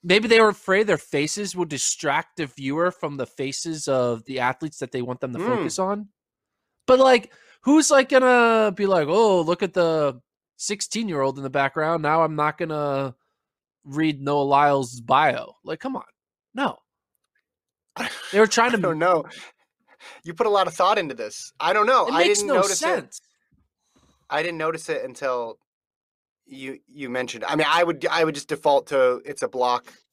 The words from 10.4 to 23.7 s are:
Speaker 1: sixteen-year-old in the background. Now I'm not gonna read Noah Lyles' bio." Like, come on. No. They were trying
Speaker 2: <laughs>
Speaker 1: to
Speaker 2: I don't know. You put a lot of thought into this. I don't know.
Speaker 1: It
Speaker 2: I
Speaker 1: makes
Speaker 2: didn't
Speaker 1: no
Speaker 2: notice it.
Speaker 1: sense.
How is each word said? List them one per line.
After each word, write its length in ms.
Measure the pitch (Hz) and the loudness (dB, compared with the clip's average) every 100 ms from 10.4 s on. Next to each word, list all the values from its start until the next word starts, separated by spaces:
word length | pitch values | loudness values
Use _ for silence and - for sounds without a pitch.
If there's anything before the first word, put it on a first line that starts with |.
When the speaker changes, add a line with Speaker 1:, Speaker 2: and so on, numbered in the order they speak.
| _ _ | _ _
Speaker 1:
sixteen-year-old 800 | - 208 - 214 220 151 135 135 | -10 -8 -6 -6 -4 -2 -2 -4
in 80 | |
the 60 | 135 | -6
background. 540 | 135 139 - 156 165 | -2 -2 -2 -2 -2
Now 180 | 151 160 | 0 2
I'm 140 | 160 151 | 0 0
not 200 | 151 - | -4 -2
gonna 580 | 165 151 147 139 135 120 _ _ _ _ _ _ | -6 -4 -4 -4 -6 -10 _ _ _ _ _ _
read 380 | 143 139 160 143 | -10 -2 -2 -2
Noah 220 | 139 147 | -2 0
Lyles' 580 | 139 139 147 139 123 123 | 2 4 4 2 -2 -8
bio." 560 | 113 - 151 123 117 - - | 0 2 2 0 -8 -16 -12
Like, 160 | 160 | -10
come 160 | 269 262 | -8 -10
on. 80 | - _ _ _ _ | -12 _ _ _ _
No. 240 | 233 269 - _ _ _ _ _ _ _ _ _ _ _ - 233 - - | -6 -6 -6 _ _ _ _ _ _ _ _ _ _ _ -12 -10 -10 -4
They 80 | 196 | 2
were 80 | 214 | 4
trying 240 | 233 233 | 4 2
Speaker 2:
<laughs> 0 | |
Speaker 1:
to 60 | 233 | 0
Speaker 2:
I 40 | |
don't 180 | 180 156 | -2 0
know. 260 | 175 170 - - - _ _ _ _ _ - - | 2 0 -2 -16 -20 _ _ _ _ _ -20 -20
You 100 | 165 | -16
put 140 | 165 226 | -2 2
a 40 | |
lot 160 | 202 180 | 2 0
of 60 | |
thought 240 | 160 185 214 | 2 2 2
into 180 | 160 123 | -2 -8
this. 360 | 107 - - _ | -12 -12 -18 _
I 140 | 156 | 0
don't 120 | 208 214 | 2 4
know. 200 | 254 196 | 2 2
Speaker 1:
It 60 | |
Speaker 2:
I 60 | 165 | 2
Speaker 1:
makes 200 | 180 202 | 2 2
Speaker 2:
didn't 80 | 202 | 0
Speaker 1:
no 80 | 185 | 0
Speaker 2:
notice 160 | 196 | 2
it. 60 | 190 | 0
Speaker 1:
sense. 420 | 320 285 - - _ _ _ _ _ | -2 -4 -6 -20 _ _ _ _ _